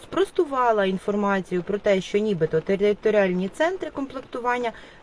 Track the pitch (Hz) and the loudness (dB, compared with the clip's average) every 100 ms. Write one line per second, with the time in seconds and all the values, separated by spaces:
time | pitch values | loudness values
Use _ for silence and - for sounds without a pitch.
0 | - 320 392 - 311 269 240 214 190 190 | -6 -2 -2 0 0 2 2 4 2 0
1 | - 202 202 190 175 180 170 202 214 190 | -2 0 0 0 -2 -4 -2 -2 2 2
2 | - 208 214 180 160 160 160 196 208 208 | 2 0 0 0 0 0 0 0 2 2
3 | 220 208 190 180 190 - 320 381 311 294 | 2 2 2 0 -2 0 -2 -2 -8 -8
4 | 262 262 - 254 240 247 233 - - - | -8 -10 -10 -6 -2 -2 -2 -6 -20 -18